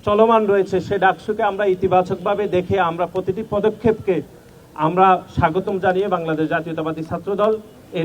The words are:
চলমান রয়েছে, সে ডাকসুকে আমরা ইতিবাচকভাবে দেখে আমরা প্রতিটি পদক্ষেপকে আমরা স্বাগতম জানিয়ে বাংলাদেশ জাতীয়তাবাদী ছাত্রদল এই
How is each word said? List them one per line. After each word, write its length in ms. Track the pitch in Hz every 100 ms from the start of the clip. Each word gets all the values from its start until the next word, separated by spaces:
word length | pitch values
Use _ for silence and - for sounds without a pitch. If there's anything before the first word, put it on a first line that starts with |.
| -
চলমান 360 | 208 226 226 208
রয়েছে, 240 | 202 190 190 -
সে 100 | 202
ডাকসুকে 380 | 185 175 - 214 214
আমরা 140 | 196 208
ইতিবাচকভাবে 720 | 180 185 180 180 185 180 202 202 180
দেখে 200 | 180 196 175
আমরা 160 | 170 175
প্রতিটি 280 | 185 185 185 220
পদক্ষেপকে 640 | 208 214 214 233 - - 170 - - - - - - 156
আমরা 200 | 175 190 180 180 -
স্বাগতম 400 | 170 165 185 196
জানিয়ে 240 | 185 180 202
বাংলাদেশ 320 | 180 165 156 156
জাতীয়তাবাদী 480 | 165 165 165 160 160 156
ছাত্রদল 440 | 175 180 196 214 220 - - -
এই 60 | 175